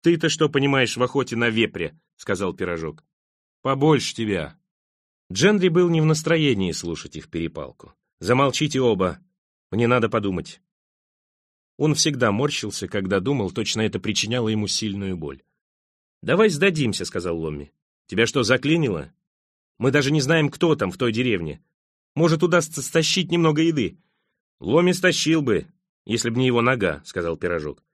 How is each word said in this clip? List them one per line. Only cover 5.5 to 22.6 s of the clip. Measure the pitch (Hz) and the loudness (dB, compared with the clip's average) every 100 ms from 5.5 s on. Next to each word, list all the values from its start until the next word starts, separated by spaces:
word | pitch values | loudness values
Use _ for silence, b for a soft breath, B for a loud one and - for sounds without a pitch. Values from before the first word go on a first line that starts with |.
| 208 180 | 4 4
был | 165 180 | 4 4
не | 165 | 4
в | |
настроении | 156 156 156 165 147 104 92 | 4 2 0 2 2 2 0
слушать | 78 87 80 - 78 | -2 -6 -8 -10 -16
их | - | -10
перепалку. | 85 82 76 67 - - _ _ _ | -6 -6 -8 -14 -16 -20 _ _ _
«Замолчите | 90 127 139 - 151 131 | 0 2 2 0 -2 2
оба. | 123 98 92 78 _ _ _ _ _ | 2 2 0 -2 _ _ _ _ _
Мне | 101 117 | 0 2
надо | 123 110 | 4 2
подумать». | 113 101 90 78 - _ _ _ _ _ _ _ _ _ _ _ - | 0 -2 -4 -8 -18 _ _ _ _ _ _ _ _ _ _ _ -2
Он | 151 | 0
всегда | 147 165 135 117 | 2 0 0 0
морщился, | 101 147 151 107 - 92 | 0 -2 -4 -8 -8 -6
когда | 104 95 98 | -6 -2 -2
думал, | 101 143 95 | 0 -2 -2
точно | - 98 110 | -4 -4 -2
это | 110 95 | -2 -2
причиняло | 104 98 107 123 110 | -4 -4 -2 -2 -2
ему | 110 101 | -2 -2
сильную | - 110 101 98 90 | -4 -6 -6 -6 -6
боль. | 73 67 _ _ _ _ _ _ _ _ | -8 -12 _ _ _ _ _ _ _ _
«Давай | - 170 214 | -2 2 2
сдадимся», | 151 190 156 123 98 | 4 0 2 -2 -2
сказал | 90 - 87 85 | -6 -6 -4 -4
Ломми. | 80 73 71 _ _ _ _ | -6 -8 -12 _ _ _ _
«Тебя | 98 117 | 0 0
что, | 143 | 2
заклинило? | 110 127 139 165 139 82 71 _ _ _ _ _ _ _ | 2 2 2 0 0 -2 -8 _ _ _ _ _ _ _
Мы | 120 | 2
даже | 143 135 | 2 2
не | 156 | 0
знаем, | 131 165 147 | 2 2 2
кто | - 170 | 0 0
там | 151 95 | 2 -2
в | 90 | 0
той | 120 | -2
деревне. | 110 127 95 80 71 _ _ _ _ _ | 0 0 0 -4 -10 _ _ _ _ _
Может, | - 165 156 | 0 0 2
удастся | 175 175 | 2 2